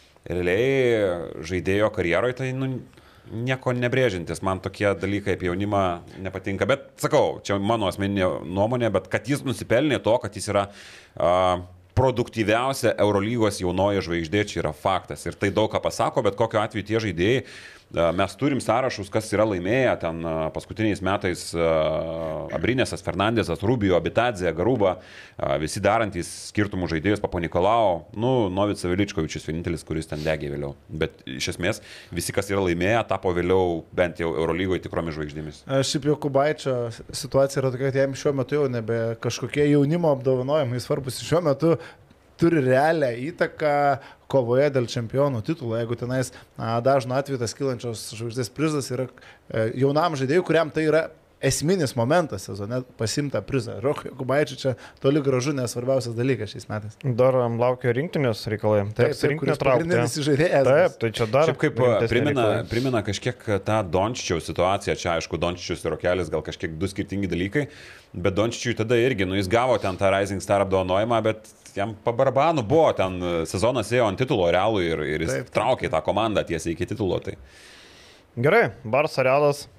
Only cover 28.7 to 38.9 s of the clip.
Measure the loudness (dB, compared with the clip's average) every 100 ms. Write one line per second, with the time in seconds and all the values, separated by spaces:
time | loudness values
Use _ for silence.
28.7 | 0 -2 0 0 -2 -4 -6 -6 -6 -4
29.7 | -6 -6 -6 -6 -4 -2 -2 -4 -6 -8
30.7 | -10 -10 -6 -6 -6 -12 -8 -6 -4 -4
31.7 | -4 -10 -20 -10 -8 -4 -2 -2 0 2
32.7 | 2 2 2 0 -2 0 0 4 4 2
33.7 | -2 -4 0 0 0 -2 0 0 0 0
34.7 | -2 -4 -6 -4 -6 -8 -8 -12 -12 -4
35.7 | -2 0 -2 0 -2 0 0 0 -2 -4
36.7 | -4 -4 -8 -14 -12 -2 2 2 0 -2
37.7 | -2 -2 0 0 0 -2 -2 -2 0 0
38.7 | -2 -2